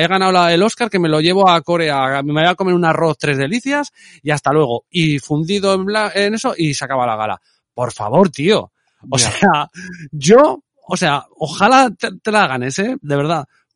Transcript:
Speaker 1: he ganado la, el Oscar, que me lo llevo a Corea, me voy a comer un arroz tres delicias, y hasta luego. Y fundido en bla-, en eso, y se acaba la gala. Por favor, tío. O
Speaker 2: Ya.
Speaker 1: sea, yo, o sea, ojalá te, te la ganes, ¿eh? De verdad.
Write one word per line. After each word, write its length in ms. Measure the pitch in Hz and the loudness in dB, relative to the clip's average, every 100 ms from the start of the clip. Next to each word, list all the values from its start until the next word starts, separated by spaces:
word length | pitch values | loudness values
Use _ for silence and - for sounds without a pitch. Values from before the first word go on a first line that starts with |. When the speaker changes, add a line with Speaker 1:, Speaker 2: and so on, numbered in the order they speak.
Speaker 1:
he 40 | 165 | 0
ganado 260 | 190 190 | 0 2
la, 200 | 185 175 | 2 4
el 80 | 170 | 2
Oscar, 260 | 208 - 226 | 0 -2 -4
que 100 | 190 | 0
me 80 | 170 | 0
lo 140 | 156 | 2
llevo 280 | 160 185 190 | 2 4 4
a 120 | 170 | 4
Corea, 600 | 160 170 160 139 131 139 | 0 -2 0 -2 -2 -2
me 100 | 139 | -2
voy 120 | 151 165 | 0 0
a 100 | 180 | 2
comer 180 | 190 | 0
un 100 | 180 170 | 2 2
arroz 320 | 156 160 151 | 2 0 -2
tres 200 | 147 135 | -2 -2
delicias, 560 | 139 233 269 285 285 _ - - | -2 -4 -4 -4 -4 _ -20 -12
y 100 | 139 | -4
hasta 200 | 147 - | -2 0
luego. 340 | 151 139 117 - | 2 0 -2 -4
Y 300 | 175 160 143 | -2 0 -2
fundido 540 | - 151 165 202 196 | -2 -4 -2 -2 0
en 120 | 190 190 | -2 -2
bla-, 260 | 214 208 | -2 -2
en 200 | 175 202 | -2 -2
eso, 200 | 220 254 185 | -2 -4 -2
y 160 | 156 | -4
se 100 | 139 | -4
acaba 220 | 131 135 123 | -4 -2 -2
la 80 | 107 | -2
gala. 260 | 107 92 _ _ _ | -4 -6 _ _ _
Por 200 | - 120 | -6 -6
favor, 360 | - 107 143 196 | -6 0 2 2
tío. 420 | 131 160 196 92 _ _ _ - | 2 0 0 -4 _ _ _ -6
O 80 | 131 | -2
Speaker 2:
Ya. 140 | 117 | -2
Speaker 1:
sea, 380 | - 190 151 147 - 185 175 151 | 2 2 2 -2 -12 -20 -18 -14
yo, 500 | 151 139 233 311 320 _ _ - | -4 4 6 6 0 _ _ -8
o 60 | 180 | -2
sea, 260 | 175 143 - _ | 0 -2 -6 _
ojalá 520 | 151 180 202 262 254 - | -10 0 4 4 4 0
te, 120 | - 92 | -10 -8
te 100 | - | -4
la 140 | 214 175 | 0 0
ganes, 300 | 131 127 135 | -2 -4 -4
¿eh? 180 | 214 262 | -6 -6
De 140 | 147 143 | -4 -2
verdad. 300 | 147 165 135 _ _ | -2 -4 -6 _ _